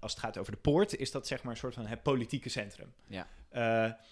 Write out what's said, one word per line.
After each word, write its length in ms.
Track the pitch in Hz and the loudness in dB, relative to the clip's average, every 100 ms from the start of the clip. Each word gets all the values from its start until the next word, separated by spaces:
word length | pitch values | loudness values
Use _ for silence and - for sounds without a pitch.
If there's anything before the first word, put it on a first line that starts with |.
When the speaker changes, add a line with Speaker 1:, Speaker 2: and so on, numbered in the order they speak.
Speaker 1:
als 120 | 110 | -8
het 80 | - | -4
gaat 180 | 113 - | -4 -4
over 140 | 98 | -6
de 60 | 101 | 0
poort, 380 | 147 156 202 - | 6 6 6 2
is 140 | 131 | -4
dat, 160 | 135 - | -4 -6
zeg 160 | 131 | -6
maar, 100 | 123 | -6
een 60 | 113 | -6
soort 160 | 127 | -6
van 120 | 120 107 | -6 -8
het 160 | 113 | -2
politieke 460 | - 131 113 135 127 | 2 2 2 -4 -4
centrum. 440 | - 101 - - - - | -6 -6 -10 -18 -18 -12
Speaker 2:
Ja. 200 | 95 - - - | -10 -10 -14 -10
Speaker 1:
Eh, 440 | 123 117 113 113 113 - | 0 4 4 2 0 -14